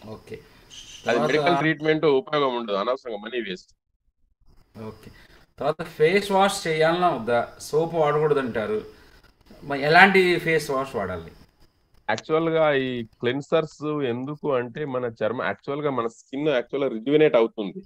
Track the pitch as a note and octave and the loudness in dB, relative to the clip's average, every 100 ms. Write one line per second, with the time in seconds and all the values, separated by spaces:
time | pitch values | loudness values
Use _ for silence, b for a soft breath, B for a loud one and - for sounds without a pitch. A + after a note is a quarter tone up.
0 | G#2+ G#2+ - - - - _ - - - | -18 -18 -16 -18 -18 -20 _ -20 -20 -8
1 | - A#2+ D3+ D3+ F3 E3+ D#3 D3 D#3 D#3 | -2 0 2 2 2 2 0 0 0 2
2 | D#3 C3+ C3 D3 C3+ A#2+ A2+ G2 A2 C3 | 4 2 2 0 0 -2 -2 -2 0 -4
3 | B2 G#2 G#2+ B2 G#2 F#2 _ _ _ _ | -6 -10 -6 -6 -6 -8 _ _ _ _
4 | _ _ _ _ _ _ _ - A2 G#2 | _ _ _ _ _ _ _ -16 -16 -16
5 | - b b b b - C3 D#3 E3 - | -20 b b b b -4 -4 -4 -8 2
6 | D#3 G3 G3+ F#3+ G3 - E3+ D#3 D#3 F3 | 4 4 2 4 4 2 -4 2 2 4
7 | F3+ C3 A2 A#2+ - - - D3+ E3 E3 | 2 0 0 0 0 -10 -2 -2 0 0
8 | D3 D3+ D3+ C#3 B2+ A2 G#2+ G#2+ - b | 2 2 2 0 0 -4 -4 -4 -6 b
9 | b b _ _ _ - D3 C#3 C#3+ E3+ | b b _ _ _ -20 -8 -4 4 6
10 | G3 F#3+ F3+ E3 D#3+ D#3+ D3+ C3 C3+ A#2 | 8 6 4 2 0 -2 0 -4 -4 -6
11 | F#2+ F2+ D#2+ - - _ _ _ _ _ | -6 -8 -12 -20 -20 _ _ _ _ _
12 | - G#2+ - D#3 E3 D#3+ D#3 C3+ C3 B2 | -6 -6 0 0 2 2 2 2 0 -4
13 | A2+ _ A#2+ C3+ - E3 D#3+ - D3+ D3+ | -8 _ -2 -2 0 0 0 -8 -6 -4
14 | C3 A#2+ C3 D3 D3+ C3 B2 A#2 D3+ B2+ | -2 -4 -6 -8 -2 -2 -2 -8 -6 -6
15 | B2 A2+ G#2+ B2 F#2 G#2 - C#3+ D3 B2+ | -6 -4 -4 -2 -4 -6 -8 -4 -2 -2
16 | A2+ - _ C3+ D3+ C3 - C#3 C#3 A2+ | -4 -8 _ -4 0 0 -2 -4 -4 -4
17 | A#2+ D3+ D3+ B2 A2+ - G2 F#2 | 0 4 4 4 2 0 -8 -8